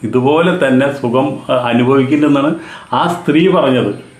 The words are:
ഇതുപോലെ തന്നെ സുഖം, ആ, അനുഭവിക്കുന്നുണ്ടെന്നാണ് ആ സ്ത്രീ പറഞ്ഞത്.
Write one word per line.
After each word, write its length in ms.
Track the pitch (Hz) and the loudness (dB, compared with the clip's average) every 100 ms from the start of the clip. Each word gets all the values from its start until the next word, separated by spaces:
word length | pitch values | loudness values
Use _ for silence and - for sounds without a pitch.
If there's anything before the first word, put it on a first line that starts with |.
| 110 | 0
ഇതുപോലെ 460 | 127 127 156 170 175 | 0 2 2 2 0
തന്നെ 240 | 135 127 139 135 | 2 2 0 -2
സുഖം, 260 | 120 127 147 151 - | -2 -2 -2 -6 -4
ആ, 20 | 123 120 | -2 0
അനുഭവിക്കുന്നുണ്ടെന്നാണ് 800 | 120 123 135 127 151 147 143 143 165 - - - 123 | 0 2 2 2 0 2 2 0 -4 -10 -18 -6 -4
ആ 40 | 170 | -2
സ്ത്രീ 280 | 170 - 151 180 185 | -4 0 2 2 2
പറഞ്ഞത്. 340 | 139 127 104 - - | 2 2 0 -4 -12